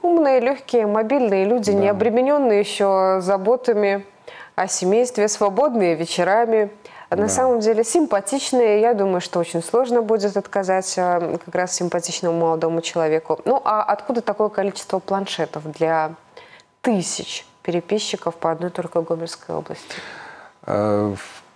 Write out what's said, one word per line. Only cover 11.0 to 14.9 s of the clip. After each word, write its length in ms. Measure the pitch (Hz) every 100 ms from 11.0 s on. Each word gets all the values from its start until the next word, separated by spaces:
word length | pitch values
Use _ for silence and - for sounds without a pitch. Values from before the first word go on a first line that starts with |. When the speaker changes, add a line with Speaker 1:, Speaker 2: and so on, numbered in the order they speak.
| 180 175 170 170
Speaker 1:
как 120 | - 180
раз 160 | 180
симпатичному 680 | - 180 175 170 - 175 165
молодому 440 | 165 160 165 165
человеку. 580 | 165 170 160 160 - 156 -
Ну, 160 | 269
а 180 | - 214
откуда 400 | - 208 - 240
такое 280 | 220 202 214
количество 500 | 208 196 185 -